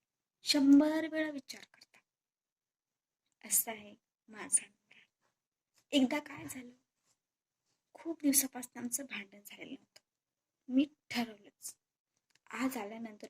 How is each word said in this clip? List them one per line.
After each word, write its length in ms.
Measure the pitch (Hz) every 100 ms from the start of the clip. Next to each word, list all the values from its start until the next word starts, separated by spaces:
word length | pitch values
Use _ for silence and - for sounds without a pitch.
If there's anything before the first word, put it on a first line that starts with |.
| _ _ _ _ -
शंभर 640 | 294 269 285 302 311 320
वेळा 180 | 311 311
विचार 340 | 277 - - -
करतात. 280 | - - _ _ _ _ _ _ _ _ _ _ _ _ _ _ _
असं 280 | 220 - 233
आहे 220 | 214 208 208 _ _ _
माझा 380 | 214 185 - -
नवरा. 380 | _ _ - _ _ _ _ _ _ _ _ -
एकदा 280 | 285 254 302
काय 260 | 294 294 302
झालं, 260 | 254 240 247 _ _ _ _ _ _ _ _ _ _ _
खूप 280 | - 330 311
दिवसापासून 640 | 285 262 269 247 - 233
आमचं 220 | 240 262 269
भांडण 340 | 208 196 202 202
झालेलं 260 | 196 -
नव्हतं. 300 | 269 _ - _ _ _ _ _ _ -
मी 160 | 262 294 _ -
ठरवलंच, 680 | 240 233 202 190 _ - - _ _ _ _ _ _ -
आज 260 | 220 262 254
आल्यानंतर 500 | 202 226 226 208 -